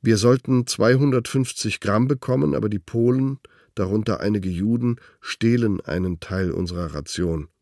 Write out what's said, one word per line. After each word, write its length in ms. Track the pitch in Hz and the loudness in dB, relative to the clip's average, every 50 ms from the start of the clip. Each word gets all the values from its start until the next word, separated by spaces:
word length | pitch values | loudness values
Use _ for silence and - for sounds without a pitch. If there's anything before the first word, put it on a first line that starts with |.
| - | 4
Wir 140 | 123 113 | 4 2
sollten 500 | 104 101 120 123 135 _ - 131 123 123 | 4 6 4 4 4 _ 0 0 0 2
zweihundertfünfzig 1120 | - - - - 113 127 131 143 143 127 127 117 - - 135 131 127 - - - 113 101 - | 0 0 2 4 4 6 6 4 4 2 0 0 0 -2 -2 -2 -2 -4 -6 -6 -6 -6 -4
Gramm 280 | - 107 98 107 123 131 | -2 0 2 2 2 2
bekommen, 460 | 143 131 - - 127 131 143 151 143 | 0 -4 -2 -2 0 0 2 0 0
aber 160 | 127 - 107 | 0 -2 -2
die 80 | 104 98 | -4 -4
Polen, 600 | - - - 117 117 120 127 131 135 135 135 131 _ - _ _ _ _ _ | -8 -4 -2 2 2 2 2 2 0 -2 -4 -8 _ -20 _ _ _ _ _
darunter 460 | - 98 92 101 107 110 117 104 - | -4 -2 0 0 -2 0 -2 -4 -2
einige 280 | - 101 107 104 92 92 | 0 0 0 0 0 -2
Juden, 480 | 90 85 95 107 117 123 120 120 120 123 - - _ _ | -2 -2 0 0 0 0 0 -2 -2 -4 -8 -20 _ _
stehlen 640 | - - - _ 113 113 120 123 117 107 98 90 - | -12 -12 -8 _ 2 2 2 4 2 0 -2 -2 -4
einen 380 | - 76 90 92 92 87 82 | -4 -4 -2 -2 -2 -4 -6
Teil 300 | - - 95 95 95 90 | -8 -6 -4 -2 -2 -2
unserer 440 | - - 92 85 87 85 87 80 73 | -2 -2 -4 -4 -4 -6 -8 -6 -8
Ration. 540 | 76 71 - - - 90 87 82 80 73 - _ _ | -10 -10 -10 -6 -4 -2 -2 -2 -4 -6 -10 _ _